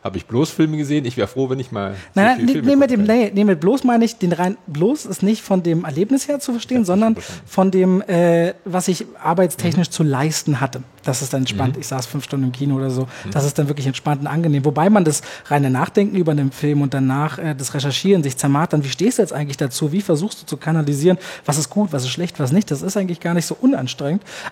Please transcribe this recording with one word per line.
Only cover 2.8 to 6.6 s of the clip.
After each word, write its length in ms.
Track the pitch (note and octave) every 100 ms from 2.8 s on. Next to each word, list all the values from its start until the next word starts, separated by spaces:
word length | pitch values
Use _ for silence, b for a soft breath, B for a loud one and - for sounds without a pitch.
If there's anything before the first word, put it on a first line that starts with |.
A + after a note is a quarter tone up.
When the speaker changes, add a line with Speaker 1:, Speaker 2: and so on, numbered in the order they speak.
| C4+
Speaker 1:
gucken 160 | A3+ G#3
Speaker 2:
dem, 20 |
Speaker 1:
kann. 160 | A#3+
Speaker 2:
nee, 80 | G#3+
nee, 100 | G3
mit 140 | G#3 D#3+
bloß 240 | F3 C4+
meine 200 | B3 A#3
ich, 140 | A3+ -
den 140 | F3
rein, 260 | E3 F3+ G#3+ -
bloß 380 | D3 G3 D4+ -
ist 160 | F#3
nicht 200 | G3 A3
von 200 | - F#3
dem 220 | E3+ E3
Erlebnis 440 | D#3+ C#3 G#3 - -
her 100 | C#4+
zu 140 | -
verstehen, 300 | A#3+